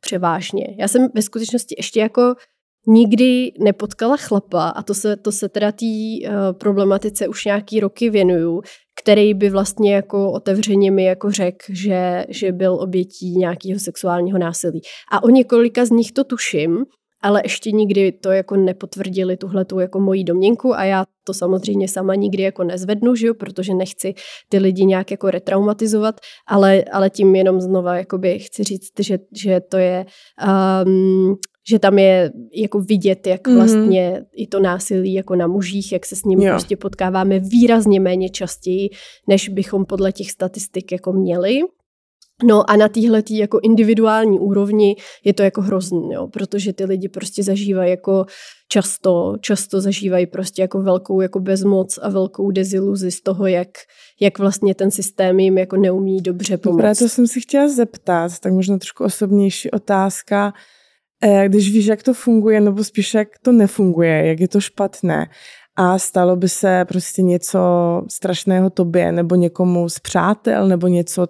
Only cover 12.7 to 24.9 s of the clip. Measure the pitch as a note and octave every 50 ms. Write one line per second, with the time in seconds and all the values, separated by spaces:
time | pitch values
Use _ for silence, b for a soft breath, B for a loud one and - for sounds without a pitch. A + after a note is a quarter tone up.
12.7 | F#3 - - F#3+ F3+ F#3 F3+ F#3+ - - F#3 F3+ F3 F#3 F#3 E3+ F3 F3 - F#3+
13.7 | F#3+ G3+ F#3+ - E3 - - F#3 F3 F3 F3 F3+ G3 F#3+ F3 E3+ E3+ - - F3
14.7 | D#3+ D#3+ B B B B B B - - - A#3 B3+ C4 B3 B3+ A#3+ A#3 A#3 A#3+
15.7 | G#3 B3 B3 A#3 A#3 A#3 A3+ A3 - - C#4 C4+ B3+ A3+ - - - E3 D3 E3
16.7 | E3+ G3 C4+ - _ _ _ _ _ _ - G3+ G3+ G#3 - G3+ - - - A3
17.7 | G#3 G#3+ G#3+ G3 G3+ G3 G3 F#3+ F3+ _ - F#3+ F#3+ F#3+ F#3 - G3+ G3 F#3+ F#3
18.7 | F#3 F#3+ - F#3 - F#3+ G3 G3 F#3 F#3+ F#3 F3+ F#3 F#3 - F#3+ G3 G3 F#3 F#3+
19.7 | - F#3 F3+ F#3 - F#3+ G3 F#3+ F#3+ F#3+ F#3 E3+ E3+ F#3 F#3+ G3+ A#3+ A3+ - B3+
20.7 | A#3+ - F#3+ F#3+ G3 F#3+ F#3+ - _ _ _ - F#3 F#3+ - - F#3+ F#3+ G3 G#3+
21.7 | G#3 G3 F#3+ F#3 F#3+ F#3+ F#3 F#3+ F#3+ G3 G3+ G#3 F#3+ G3 F#3+ F#3+ F#3+ - F#3 E3+
22.7 | F3+ F#3 F#3 F#3 G#3+ G#3 A#3 A#3+ B3+ A3+ A3+ A3+ A#3 A3+ G3+ G3 F#3+ - F#3 G3
23.7 | F#3+ F3+ F#3 F#3 - - - F#3+ G3 B B B B B B B - G3+ G3 F#3+
24.7 | F#3 F#3 G3 F#3+